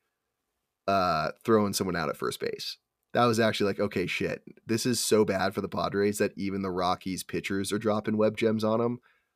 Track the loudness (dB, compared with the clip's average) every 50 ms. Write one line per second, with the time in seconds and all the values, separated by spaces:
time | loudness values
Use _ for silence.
0 | _ _ _ _ _ _ _ _ _ _ _ _ _ _ _ _ _ 0 2 2
1 | 2 2 2 0 0 -2 -6 -4 _ 2 4 4 4 2 0 -2 -2 -2 -2 -2
2 | -2 -4 -4 -4 -4 -4 -4 -4 -4 -6 -6 -6 -8 -12 -12 -14 _ _ _ _
3 | _ _ 0 2 4 4 4 4 2 2 2 2 0 0 0 0 -2 -2 0 -2
4 | -2 -2 -2 -4 -4 -4 -4 -6 -10 -16 -20 -18 _ -4 -2 0 0 0 0 0
5 | 2 4 4 4 4 4 2 0 0 -2 -2 -4 -6 -4 -4 -4 -2 -2 0 0
6 | 2 0 2 0 -2 -2 -2 -4 -6 -4 -4 -4 -4 -4 -2 0 0 0 0 0
7 | -2 -6 -6 -6 -6 -6 -6 -6 -4 -2 -2 -2 -2 -2 -4 -2 0 0 0 0
8 | 0 -2 0 2 2 2 2 2 0 0 0 0 0 0 0 0 0 -2 -2 -6
9 | -10 _ _ _ _ _ _